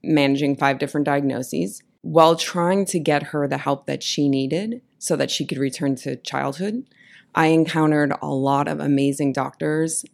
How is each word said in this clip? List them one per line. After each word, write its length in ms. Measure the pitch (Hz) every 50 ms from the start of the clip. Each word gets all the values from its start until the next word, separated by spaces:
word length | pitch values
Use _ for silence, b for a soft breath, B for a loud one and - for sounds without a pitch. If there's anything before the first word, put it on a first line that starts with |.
| -
managing 520 | - 156 147 143 139 139 139 147 143 139
five 220 | 127 147 139 139 139
different 280 | 151 139 - 147 143
diagnoses. 760 | 147 143 143 143 139 - 117 131 - - 151 175 202 208 - _ _ _ _
While 340 | - 170 151 165 160 165 170
trying 480 | 254 - - - 175 170 175 190 196 196
to 140 | 185 - 175
get 240 | 147 156 147 147 151
her 240 | - - 151 143 139
the 100 | 143 139
help 280 | - 143 143 139 _
that 180 | - 139 139 -
she 240 | - - - 143 143
needed 540 | 135 135 135 131 151 170 208 226 233 247 _ _ _ _
so 160 | - - 165
that 160 | 143 139 127
she 120 | - - 147
could 140 | - 165 135
return 380 | 139 135 127 - 143 139 135
to 180 | 123 - 139 131
childhood, 680 | 127 _ - - 135 135 139 139 156 185 208 214 247 277 b b b b b b b b b _
I 140 | - 165 160
encountered 640 | 160 165 160 160 - 160 156 151 151 147 147 139 - -
a 60 | - 147
lot 400 | 143 135 135 139 139 139 143 160
of 100 | 156 151
amazing 540 | 151 143 143 135 139 139 139 139 151 139
doctors 720 | 131 143 131 139 - _ 156 151 151 156 160 160 160 - - -